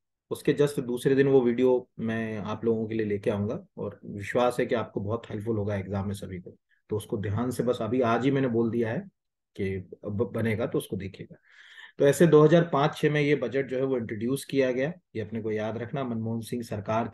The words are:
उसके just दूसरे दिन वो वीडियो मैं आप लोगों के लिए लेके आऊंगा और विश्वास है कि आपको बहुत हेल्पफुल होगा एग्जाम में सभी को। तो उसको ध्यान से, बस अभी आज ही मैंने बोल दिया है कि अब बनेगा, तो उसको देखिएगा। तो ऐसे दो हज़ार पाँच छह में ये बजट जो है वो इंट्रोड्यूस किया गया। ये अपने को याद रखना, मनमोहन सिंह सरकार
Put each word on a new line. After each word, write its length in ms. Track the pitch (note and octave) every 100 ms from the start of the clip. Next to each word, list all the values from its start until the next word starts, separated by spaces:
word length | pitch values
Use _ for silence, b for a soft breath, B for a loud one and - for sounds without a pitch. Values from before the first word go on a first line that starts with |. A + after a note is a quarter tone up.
| _ _ _
उसके 220 | A#2+ -
just 260 | D3+ C#3+ C#3+
दूसरे 360 | A#2+ B2 C#3+ C3+
दिन 120 | C#3
वो 140 | C3+
वीडियो 480 | A#2+ A#2+ B2+ B2 - -
मैं 380 | A2+ A2+ A2 G#2+
आप 280 | G2+ G#2+ A2+
लोगों 220 | A2+ A2
के 80 | A2+
लिए 100 | G#2+
लेके 240 | G2+ A#2+
आऊंगा 300 | G#2 G2+ D#3+ - -
और 220 | G#2 - A#2
विश्वास 540 | G2+ G2+ B2 B2 B2
है 60 | A#2+
कि 100 | A#2+
आपको 240 | A2 -
बहुत 300 | G2+ A2+ -
हेल्पफुल 280 | A2 G#2 A2
होगा 180 | G2+ G#2
एग्जाम 320 | F#2+ G2 G2
में 60 |
सभी 260 | G2+ F#2+ F#2
को। 160 | - - _ _ _
तो 80 | G#2
उसको 200 | - A2
ध्यान 340 | G2+ G2+ B2
से, 120 | A#2
बस 140 | A#2+ A#2
अभी 200 | A2 B2+
आज 240 | A#2+ A#2 C3
ही 60 |
मैंने 160 | C3+ C3+
बोल 240 | A#2 A#2
दिया 200 | A#2 A2+
है 80 | B2 G3+ _ _ _ _ -
कि 200 | G2 F#2+ F#2 - -
अब 260 | G#2 A#2 A2+
बनेगा, 320 | A2+ G#2+ B2
तो 100 | D3+
उसको 200 | - G2
देखिएगा। 380 | F#2+ - - - B B B B B -
तो 80 | C#3+
ऐसे 220 | C#3 E3+
दो 160 | D3+
हज़ार 260 | D3+ E3+ E3
पाँच 240 | C#3 D3+ -
छह 120 | D#3
में 120 | D3
ये 140 | C#3+ C#3+
बजट 320 | A#2+ B2+ C3+
जो 100 | B2+
है 60 |
वो 140 | C3+ B2+
इंट्रोड्यूस 480 | A2+ A2+ A#2 C3 -
किया 260 | C3+ C3
गया। 220 | B2 C#3 F3 _ A2+
ये 60 |
अपने 200 | G#2 A2+
को 100 | A2
याद 260 | G#2+ G#2+ A#2
रखना, 260 | A#2 C#3+
मनमोहन 380 | C3 A#2 A2 A2+
सिंह 220 | G#2+ A#2+
सरकार 480 | A#2 G#2+ G2+ A2+ A#2